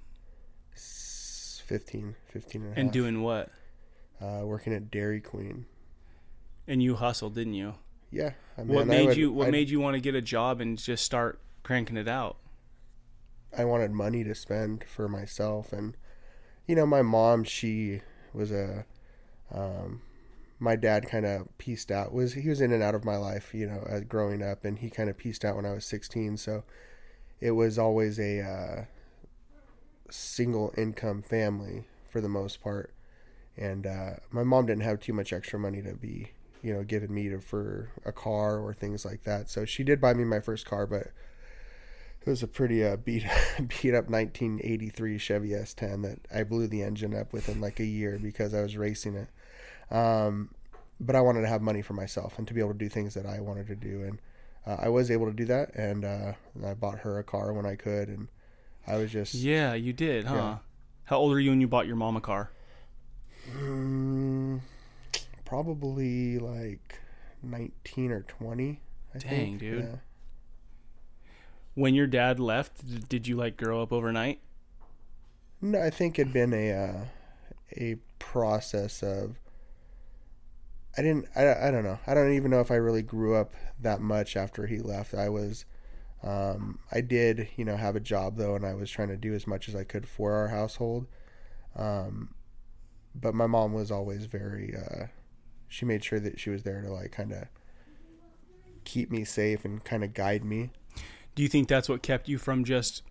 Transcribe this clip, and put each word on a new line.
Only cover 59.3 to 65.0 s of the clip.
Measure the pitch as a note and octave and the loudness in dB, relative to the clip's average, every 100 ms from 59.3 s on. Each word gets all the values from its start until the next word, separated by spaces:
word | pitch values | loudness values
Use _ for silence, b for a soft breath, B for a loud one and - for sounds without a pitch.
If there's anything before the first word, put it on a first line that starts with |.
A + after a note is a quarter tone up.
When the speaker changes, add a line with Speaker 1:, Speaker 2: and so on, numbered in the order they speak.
Speaker 2:
Yeah, | B2 C3+ D#3 C#3 | 0 2 4 4
you | A#2 A#2+ | 2 -2
did, | B2 D#3+ A#2+ A2 | 0 2 2 2
huh? | C3+ | 0
Speaker 1:
Yeah. | G#2+ G#2+ - - - - - | 0 -4 -10 -20 -20 -10 2
Speaker 2:
How | C#3 | 4
old | D3 | 6
are | C#3 | 6
you | C#3 | 6
when | C3 | 6
you | B2+ | 6
bought | B2 F#2+ | 4 4
your | A#2 | 0
mom | A2+ A2 | 0 0
a | |
car? | A2 G2+ G#2 b b b b b - - - - B2+ C3+ | 0 -4 -4 b b b b b -16 -16 -16 -16 -12 -6
Speaker 1:
Mm, | C#3 C3+ C3+ C3+ C3+ C3+ C3+ C3+ C3+ C3 C3 B B B | -4 -2 0 0 2 2 2 0 0 -2 -6 B B B